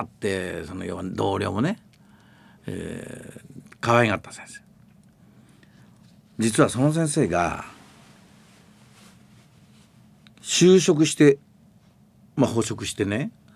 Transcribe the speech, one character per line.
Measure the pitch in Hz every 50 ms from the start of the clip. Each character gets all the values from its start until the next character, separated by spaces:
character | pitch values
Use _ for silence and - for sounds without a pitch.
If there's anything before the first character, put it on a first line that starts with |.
| -
っ |
て、 | - - _ - 104 95 95 90 90 87 85 82
そ | 80 92
の、 | 92 90
要 | 92 90
は | 87 92
同 | 92 92 104 104 101 98 98
僚 | 101 98
も | 101 -
ね、 | 131 175 220 - - _ _ _ _ _ - - _ _ - - - - - _ -
え | - 95 90 85 85 82 87 - - - - - - -
ー、 | - - - - - - - - -
可 | - - 117
愛 | 120 120 110
が | 98
っ | 92
た | - -
先 | - - -
生。 | - - - - - - _ - - - - - _ _ _ _ - _ - - - - _ - - - - - - - _ - - - - _ _ _ -
実 | 107 117 110 - 139
は | 98
そ | - 113
の | 135 151 151
先 | 165 165 151
生 | - 160 131
が、 | 85 85 87 87 80 76 - - - - - - - - - - - - - - - - - - - - - - - - - - - - - - - - - - - - - - _ _ - - - - - - _ _ - - - - _ - - - -
就 | - - - - 175 180 185 190
職 | 160 - 170 147 160
し | 147 -
て、 | - 151 143 139 - - _ _ _ _ _ _ _ _ _ _ _ _ _ _ _ _ _ _
ま | - 127
あ、 | 117
補 | 117 113 110
職 | - 110 101 101
し | 98 -
て | - 104
ね、 | 98 101 113 156 226 - - _ - -